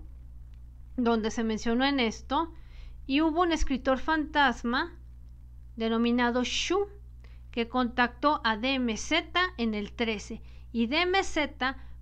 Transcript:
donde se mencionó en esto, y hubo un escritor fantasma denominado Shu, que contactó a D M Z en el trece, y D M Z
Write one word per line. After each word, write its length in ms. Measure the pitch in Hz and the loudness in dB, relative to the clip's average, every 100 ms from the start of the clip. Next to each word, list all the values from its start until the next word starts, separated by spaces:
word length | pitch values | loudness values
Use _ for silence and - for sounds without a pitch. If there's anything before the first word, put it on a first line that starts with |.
| - - - - - - - - - - | -14 -16 -16 -16 -16 -16 -18 -18 -10 -2
donde 340 | 233 226 214 | 2 2 2
se 100 | 240 | 0
mencionó 420 | 226 214 233 233 | -2 0 0 2
en 140 | 269 277 | 4 4
esto, 540 | 226 - - 277 330 - - - - - - | 0 -2 -2 0 0 -6 -16 -16 -14 -14 0
y 140 | 277 | 2
hubo 200 | 320 302 | 4 4
un 100 | 359 | 4
escritor 460 | 320 - 262 - 262 | 4 4 2 2 2
fantasma 1000 | - 320 302 294 269 233 233 254 339 - - - - - - - - - | 2 0 2 4 4 4 0 0 -2 -8 -16 -16 -16 -16 -16 -16 -14 -4
denominado 680 | 226 226 233 240 240 247 | 0 4 4 4 4 2
Shu, 420 | 240 - - 370 403 - - - - - - | 0 -2 2 2 0 -6 -16 -16 -18 -18 -8
que 180 | - 233 | -4 0
contactó 720 | 254 240 247 240 - 294 294 | 0 0 2 2 4 2 4
a 140 | 226 214 | 2 0
D 180 | 254 | 0
M 220 | 269 240 214 | 0 0 -2
Z 440 | - 311 330 349 359 294 | 0 0 2 0 0 0
en 160 | 226 | -2
el 180 | 208 202 | 0 -4
trece, 500 | - 226 208 - 226 - - - | -2 -2 -2 -6 -12 -12 -16 -6
y 160 | 233 226 | 0 2
D 140 | 302 | 2
M 200 | 359 381 | 4 4
Z 540 | 381 330 285 - 262 269 - - | 2 0 0 0 -2 -2 -10 -14